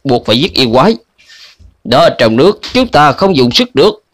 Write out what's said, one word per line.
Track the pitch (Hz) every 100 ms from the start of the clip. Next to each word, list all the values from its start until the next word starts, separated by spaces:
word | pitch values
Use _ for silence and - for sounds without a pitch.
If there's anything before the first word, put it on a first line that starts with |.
buộc | 139 123 -
phải | 113
giết | 170
yêu | - 127
quái. | 120 175 226 _ _ _ - - _ - _
Đó, | - 131 165 -
trong | 117 110
nước | 170 214 -
chúng | 247 254
ta | 147 151
không | - 196 156
dùng | 123
sức | - 247
được. | 131 185 214 _